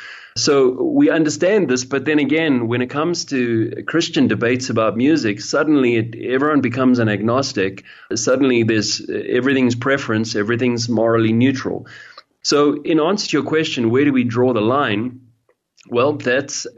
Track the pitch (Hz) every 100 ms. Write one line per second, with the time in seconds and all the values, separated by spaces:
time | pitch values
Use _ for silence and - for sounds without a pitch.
0 | - - - - - 143 131 131 131 131
1 | 147 165 151 - 175 214 147 127 120 139
2 | 139 151 135 156 160 127 113 120 123 143
3 | 165 170 - 135 123 113 110 - - 165
4 | 165 165 123 110 117 127 127 113 110 110
5 | 131 160 110 101 - 139 151 147 127 117
6 | 113 - - 131 147 147 123 117 127 123
7 | 110 104 110 123 135 104 95 95 - -
8 | - 113 - 131 135 120 110 110 104 -
9 | - 104 - 123 127 135 123 117 135 139
10 | 139 110 113 107 104 117 123 120 117 110
11 | 113 113 110 113 135 131 95 90 - -
12 | - - _ _ - 147 147 143 - 160
13 | 156 208 - 151 127 156 160 139 113 127
14 | 143 127 120 113 127 113 107 135 131 104
15 | 123 - - _ _ _ _ _ - 117
16 | 135 151 123 127 139 - -